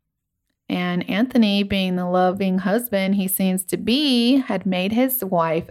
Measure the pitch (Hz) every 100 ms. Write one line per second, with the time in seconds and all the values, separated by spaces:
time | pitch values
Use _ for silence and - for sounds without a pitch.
0 | _ _ _ _ _ _ - 180 180 175
1 | 175 190 254 247 214 202 202 196 185 180
2 | 180 180 185 190 190 185 185 226 240 196
3 | 190 196 190 - 190 185 - 180 - 262
4 | 294 240 240 269 254 190 185 180 190 220
5 | 262 - 190 180 165 160 160